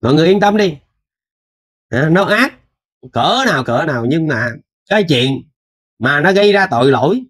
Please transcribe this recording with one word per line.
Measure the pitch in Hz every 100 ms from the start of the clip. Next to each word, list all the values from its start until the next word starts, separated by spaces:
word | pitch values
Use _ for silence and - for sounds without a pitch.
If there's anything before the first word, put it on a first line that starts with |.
Mọi | 120
người | 151 165
yên | 196
tâm | 202 214
đi. | 196 143 _ _ _ _ _ _ _ _ _ _ _
À, | - 156
nó | 175
ác | 202 208 269 - _ _ _ _ 127
cỡ | 117 143 233 262
nào | 156
cỡ | 123 120 156
nào, | 127 117
nhưng | 160 156
mà | 123 113 113 _ _ _
cái | 208 185
chuyện | 135 131 135 - _ _ _ _ _
mà | 123 143
nó | 160
gây | 190 208
ra | 202 190
tội | 120 131
lỗi | 127 135 233